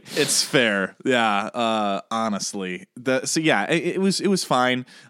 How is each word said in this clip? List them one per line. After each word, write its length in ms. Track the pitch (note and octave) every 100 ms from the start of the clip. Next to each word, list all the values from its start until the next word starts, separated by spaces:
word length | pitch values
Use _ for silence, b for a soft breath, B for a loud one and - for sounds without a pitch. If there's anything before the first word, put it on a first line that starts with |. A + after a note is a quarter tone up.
| -
It's 300 | - C#3+ -
fair. 500 | - D3 A#2 G2+ F#2 -
Yeah. 420 | C3 B2+ A2+ G2+ G#2
Uh, 480 | - A#2 A2 G#2 G2 -
honestly, 760 | A2+ A2+ G2 - G2+ F#2 F2+ F#2+
the, 320 | - B2 C3 C3
so 140 | -
yeah, 280 | D#3 A2+ G#2
it, 280 | E3 E3+ E3+
it 40 |
was, 200 | G3 F3+
it 80 | G3
was 160 | F#3
fine. 420 | - C3+ B2+ B2+ B2 B B